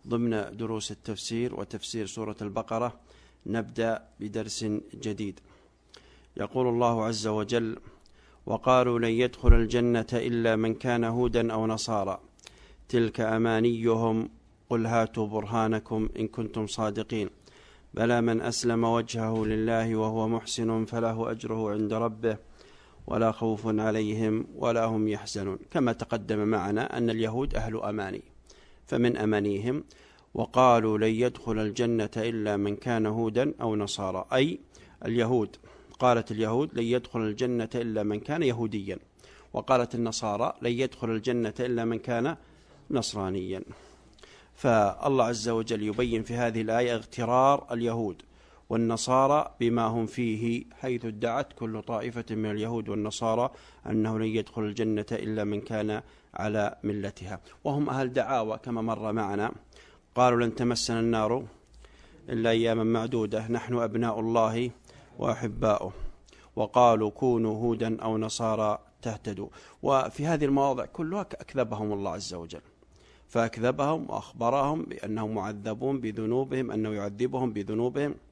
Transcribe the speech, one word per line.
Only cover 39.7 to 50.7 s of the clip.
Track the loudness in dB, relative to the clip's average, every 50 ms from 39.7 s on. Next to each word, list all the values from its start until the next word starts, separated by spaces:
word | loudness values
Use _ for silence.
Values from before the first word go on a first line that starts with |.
| 4 4 4 0 -2
النصارى: | -2 -2 -2 -2 -2 -2 -2 0 0 0 -2 -2 -2
"لن | -2 -2
يدخل | 0 0 -2 -2 -2 -6 -4 -2
الجنة | -2 -2 0 0 0 0 0 -2 -2 -4
إلا | -2 -2 0 0 0
من | -2 -2 -2
كان | -2 -2 -2 0 0 -2 -4 -6 -14 -20 -20 -20 -20 -20 -20 -20 -10 -4
نصرانيا". | -2 -2 -2 -2 -4 -4 -4 -2 -2 -4 -4 -4 -6 -8 -8 -14 -18 -20 -20 -20 -20 -20 -20 -20 -20 -20 -20 -20 -20 -20 -20 _ _
فالله | -2 2 4 6 6 4 4 2 0 0 2 4 4 4
عز | 2 0 -2 -2 0
وجل | 0 0 0 -2 -2 -2 -2
يبين | -2 0 0 0 0 0 -2 -2
في | -2 -2
هذه | 0 0 0 0 -2
الآية | 0 0 2 2 2 2 0
اغترار | -2 -4 -8 -6 -4 0 2 4 6 6 6 6 4 0 -4 -4
اليهود | -2 0 0 0 0 -2 -4 -4 -8 -16 _ -20 -20 -20 -20 -20 -20 _ _
والنصارى | 0 2 2 2 0 0 0 2 4 6 6 6 4 2 2 -2 -2 0
بما | 0 2 2 2
هم | 2 0 0 0 -2
فيه، | -2 -2 -2 -2 -2 -2 -2 -2 -2 -2 -2 -6 -10